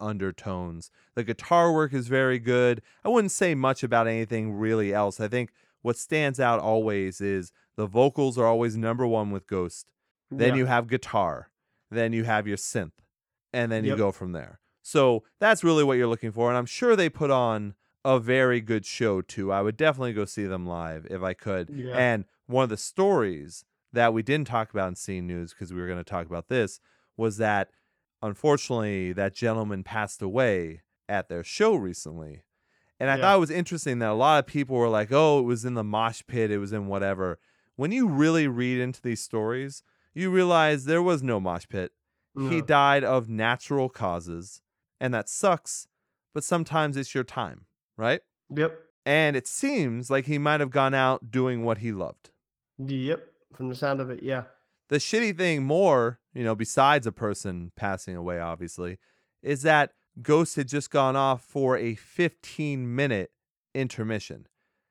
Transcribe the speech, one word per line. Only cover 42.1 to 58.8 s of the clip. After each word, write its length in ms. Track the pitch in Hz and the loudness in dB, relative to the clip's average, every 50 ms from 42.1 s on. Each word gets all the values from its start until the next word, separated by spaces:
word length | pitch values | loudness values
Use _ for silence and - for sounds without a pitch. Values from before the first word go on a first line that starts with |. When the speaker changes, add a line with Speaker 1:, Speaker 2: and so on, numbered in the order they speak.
| _ _ _ _ _ | _ _ _ _ _
Speaker 1:
He 240 | 139 135 135 170 165 | -6 -2 0 0 0
Speaker 2:
No. 20 | |
Speaker 1:
died 440 | 147 147 151 143 139 139 139 143 135 | 2 4 6 6 6 6 6 4 4
of 240 | 113 131 127 117 110 | 2 2 0 0 -2
natural 600 | 113 107 110 117 123 123 - - 143 139 131 131 | -4 0 0 0 0 0 -2 -2 -2 0 0 -2
causes, 760 | - - 117 92 87 87 82 87 85 85 90 101 - - _ _ _ _ _ _ _ _ | -4 -4 -4 -2 -2 -4 -6 -8 -10 -10 -12 -14 -18 -20 _ _ _ _ _ _ _ _
and 140 | 127 127 123 | -4 -2 -2
that 140 | 110 104 - | -2 -4 -6
sucks, 580 | - - - 196 175 156 - - - - - - _ _ _ _ _ _ _ _ _ | -6 0 2 2 2 0 -2 -8 -12 -12 -12 -16 _ _ _ _ _ _ _ _ _
but 80 | 151 - | -8 -4
sometimes 540 | - 180 170 160 - 151 160 156 147 139 | -2 -2 -2 -2 -2 0 0 0 0 -2
it's 180 | 139 135 - - | -4 -6 -4 -4
your 80 | 135 123 | -4 -6
time, 420 | - - 131 113 82 60 - - _ _ _ _ _ _ | -4 -6 -6 -8 -8 -10 -14 -20 _ _ _ _ _ _
right? 240 | - 110 117 143 180 - _ _ _ _ - | -4 0 0 0 0 -4 _ _ _ _ -8
Speaker 2:
Yep. 340 | 139 147 151 160 160 - - _ _ _ _ | -2 0 0 0 -2 -6 -16 _ _ _ _
Speaker 1:
And 300 | 135 143 156 160 147 143 | 2 2 4 4 2 2
it 100 | 131 127 | 0 -4
seems 640 | - - - - 269 294 240 156 123 113 120 123 - | -4 -6 -4 -2 -2 0 0 0 -2 -2 -4 -4 -2
like 160 | 135 135 127 | -2 -2 0
he 120 | 143 151 143 | -2 -2 0
might 200 | 147 147 151 151 | 0 0 0 0
have 100 | 147 131 | 0 0
gone 220 | 123 143 135 135 135 | 0 2 2 2 2
out 380 | 135 131 131 131 131 - 117 | 2 2 2 2 0 -4 -4
doing 320 | 107 127 127 131 123 117 113 | -2 0 0 0 0 -2 -2
what 140 | 117 113 101 | -2 -2 -2
he 140 | 113 117 104 | -4 -6 -6
loved. 380 | 95 87 67 - _ _ _ _ _ _ _ _ _ _ _ _ - | -6 -6 -8 -10 _ _ _ _ _ _ _ _ _ _ _ _ -12
Speaker 2:
Yep. 540 | 135 135 139 131 127 139 165 - - - _ _ _ _ _ | -8 -6 -6 -4 -2 -2 -4 -4 -6 -12 _ _ _ _ _
From 140 | - 131 127 | -10 -8 -8
the 60 | 123 | -6
sound 240 | 127 143 143 139 139 | -4 -2 -2 -2 -2
of 100 | 135 127 | -4 -6
it, 120 | 123 - - | -8 -8 -6
yeah. 200 | 131 135 127 120 - _ _ _ _ _ _ _ _ | -4 -4 -4 -6 -8 _ _ _ _ _ _ _ _
Speaker 1:
The 80 | 143 | -2
shitty 400 | 147 - - - 220 240 214 190 | -2 0 0 0 0 2 0 0
thing 260 | 160 185 175 160 143 135 | 0 0 0 2 0 0
more, 540 | 135 151 175 202 180 147 127 117 117 120 - _ _ - | 0 2 4 6 6 6 6 4 2 -2 -6 _ _ -8
you 100 | 127 120 | -4 -2
know, 100 | 113 110 | -2 -2
besides 520 | 104 113 - - - 135 139 147 147 117 | -2 -4 0 2 4 6 6 6 4 2
a 60 | 113 95 | -2 -4
person 600 | - 117 104 101 - - 101 90 87 85 87 - | -4 -4 -4 -4 -4 -6 -8 -8 -8 -10 -12 -10
passing 400 | - 110 101 95 92 - - 92 | -6 -4 -4 -4 -6 -8 -10 -10
away, 240 | 87 85 90 87 85 | -8 -6 -6 -6 -4
obviously, 580 | 85 85 82 82 87 82 - - | -6 -6 -8 -8 -10 -12 -10 -10